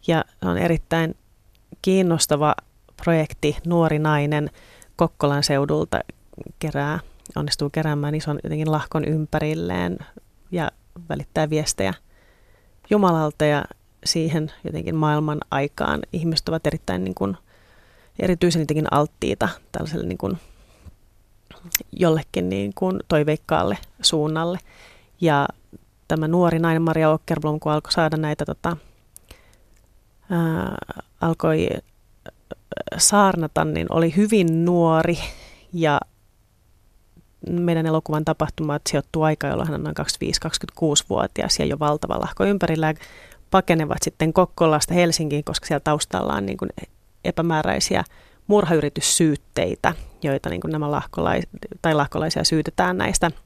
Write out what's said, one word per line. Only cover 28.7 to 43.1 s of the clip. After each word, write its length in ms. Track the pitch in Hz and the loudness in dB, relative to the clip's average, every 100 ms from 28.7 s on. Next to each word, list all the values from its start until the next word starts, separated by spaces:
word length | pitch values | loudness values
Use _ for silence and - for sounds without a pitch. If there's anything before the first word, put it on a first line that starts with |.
| 170 - _ _ - _ - _ _ _ _ _ _ _ _ _ | -6 -12 _ _ -20 _ -20 _ _ _ _ _ _ _ _ _
ää, 460 | 175 165 160 - - - - - _ | 0 0 0 -4 -6 -12 -16 -18 _
alkoi, 480 | 165 165 160 160 - | -2 0 0 2 0
ää, 580 | - - _ _ _ - _ _ - _ - - 170 | -4 -10 _ _ _ -20 _ _ -20 _ -12 -8 0
saarnata, 640 | - 208 196 175 156 - | 4 6 6 4 0 0
niin 220 | 160 156 165 | 0 -2 0
oli 260 | - 165 156 | 2 2 2
hyvin 480 | 208 214 170 165 | 4 4 4 2
nuori 540 | 170 175 165 160 165 165 - - - - - | 2 4 4 4 2 -2 -6 -14 -20 -20 -12
ja 280 | 175 160 143 - _ _ _ _ _ _ _ _ _ _ - _ _ - | -2 2 2 -2 _ _ _ _ _ _ _ _ _ _ -20 _ _ -4
meidän 360 | 175 175 165 160 | -2 0 0 2
elokuvan 380 | 160 - 151 | 0 0 -2
tapahtumat 580 | 160 160 151 - 156 147 - | 0 -2 -2 -4 -4 -2 0
sijoittuu 340 | 151 - 165 | -2 -2 0
aikaan, 280 | 156 156 139 | 2 2 -2
jolloin 180 | 139 156 | -2 -2
hän 60 | |
on 100 | 147 | -4
noin 100 | 151 | -4
kaksikymmentäviisi, 460 | 156 147 - - - | -6 -6 -4 -2 -2
kaksikymmentäkuusi 640 | 165 - - - 160 143 - | -4 -6 -8 -2 0 0 0
vuotias 480 | - - - - - | 0 0 -2 -2 0
ja 60 | |
jo 140 | 73 147 | 0 0
valtava 420 | 151 151 - - | 0 0 -2 -4
lahko 240 | - - | -4 -2
ympärillä. 500 | 196 202 175 160 156 156 - | 0 2 0 2 0 -2 -10